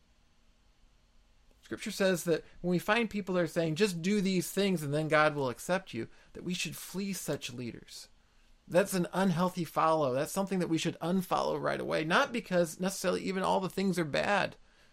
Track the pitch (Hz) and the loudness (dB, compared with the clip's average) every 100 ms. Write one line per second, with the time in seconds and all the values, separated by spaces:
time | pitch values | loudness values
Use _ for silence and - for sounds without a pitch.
0 | _ _ _ _ _ _ _ _ _ _ | _ _ _ _ _ _ _ _ _ _
1 | _ _ _ _ _ - - - 226 - | _ _ _ _ _ -20 -12 -8 -6 0
2 | 190 180 175 156 - - 175 180 - 220 | 2 2 2 0 -2 -8 -2 0 2 2
3 | 233 208 196 185 165 175 165 156 214 170 | 0 -4 -2 0 0 0 0 2 0 0
4 | 170 208 190 185 165 - 202 180 147 147 | 0 2 2 2 0 0 2 0 0 -2
5 | 156 151 151 147 131 117 - 185 185 117 | 2 4 4 2 -2 -4 -2 -2 -2 -8
6 | - - - - - 180 160 143 - 180 | -8 -12 -18 -10 -6 -4 -6 -8 -10 -8
7 | 202 180 - 139 - 120 120 - - - | -6 -6 -4 -6 -6 -8 -10 -10 -14 -18
8 | - _ _ _ - - - 165 190 190 | -18 _ _ _ -20 -20 0 2 4 2
9 | 170 175 190 160 180 175 156 - 160 160 | 0 2 2 4 2 0 -4 2 4 4
10 | 143 127 160 190 196 190 165 160 170 - | 2 0 -2 -2 -2 -2 0 0 0 -2
11 | 165 190 180 151 139 151 143 139 127 160 | 0 0 2 0 0 0 -2 -2 -2 -2
12 | 156 196 277 240 - 180 170 - 180 185 | 2 2 2 -2 -2 0 0 -2 -4 -2
13 | 185 180 - 190 180 185 185 - 196 175 | -2 -2 -2 -2 0 0 0 0 0 0
14 | 156 151 151 202 139 - - _ - | 0 0 2 2 0 -4 -20 _ -20